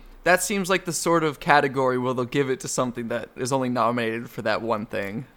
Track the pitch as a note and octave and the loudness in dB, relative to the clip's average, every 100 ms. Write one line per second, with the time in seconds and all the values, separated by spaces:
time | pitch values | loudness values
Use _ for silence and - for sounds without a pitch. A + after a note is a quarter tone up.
0 | - - E3+ F3+ - G3+ F3+ F#3 F3 D3+ | -20 -4 2 4 2 -2 2 0 0 -2
1 | E3+ E3+ D#3 C3 E3+ D3 C#3+ C3 C3 B2+ | 2 2 2 0 4 4 4 2 0 2
2 | B2 B2 B2 C#3+ C3 B2+ A#2 - B2+ A#2+ | 0 0 0 0 0 -2 -4 -2 -2 -2
3 | A#2 A#2 - - B2 C3+ B2+ B2 A2+ A#2+ | -4 -6 -6 -6 -2 -2 0 0 0 0
4 | A2+ A2+ A#2+ - A2 G2 A2+ A2 - G2+ | -2 -4 -8 -6 -2 -2 0 -4 -4 -6
5 | G2 A2 B2+ | -6 -8 -12